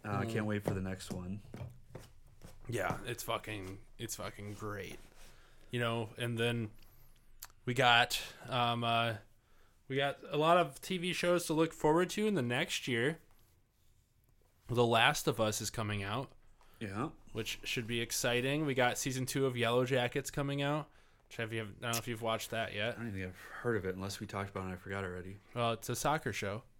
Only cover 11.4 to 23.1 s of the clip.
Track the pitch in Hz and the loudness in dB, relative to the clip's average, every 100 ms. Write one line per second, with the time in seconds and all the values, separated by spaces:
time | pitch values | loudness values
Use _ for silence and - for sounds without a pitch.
11.4 | 175 156 160 - 151 165 180 - 214 190 | 4 2 2 4 4 4 2 2 2 2
12.4 | 120 123 180 - - 117 127 160 - - | 2 0 0 -2 0 2 2 0 -12 -20
13.4 | - _ _ _ _ _ _ _ _ _ | -20 _ _ _ _ _ _ _ _ _
14.4 | _ _ - 120 120 117 127 151 - 123 | _ _ -2 2 6 6 6 4 0 2
15.4 | 107 107 107 - 107 104 98 113 143 - | 0 0 -4 -4 -2 -2 -2 -4 -6 -14
16.4 | - - - - 107 98 156 - - 107 | -20 -20 -20 -12 -8 -4 -6 -6 -10 -6
17.4 | 110 - - - 110 120 117 - 127 123 | -6 -6 -4 -4 -2 -4 -2 0 2 2
18.4 | 131 147 151 131 123 - 139 127 127 139 | 2 0 0 4 4 4 -2 0 0 2
19.4 | 135 120 117 123 127 127 120 139 135 - | 2 4 4 6 6 4 2 0 -4 -4
20.4 | 139 143 143 151 143 - - _ _ - | -2 0 2 0 -4 -16 -20 _ _ -6
21.4 | 110 113 107 - 120 117 117 110 113 113 | -4 -4 -6 -6 -2 -2 -2 -2 0 0
22.4 | - 113 110 104 110 110 117 | -2 -2 -2 0 -2 -2 -6